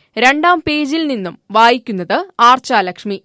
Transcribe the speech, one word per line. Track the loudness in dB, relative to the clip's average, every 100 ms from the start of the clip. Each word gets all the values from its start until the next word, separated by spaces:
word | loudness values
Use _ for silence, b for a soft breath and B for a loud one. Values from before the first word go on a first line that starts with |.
| _ 0
രണ്ടാം | 0 2 2 0
പേജിൽ | -2 -4 -2 -4
നിന്നും | -4 -6 -8 -12 _
വായിക്കുന്നത് | 2 4 2 -4 -8 -4 -4 -4 2
ആർച്ചാലക്ഷ്മി. | 2 2 0 -2 -2 -8 -10 -10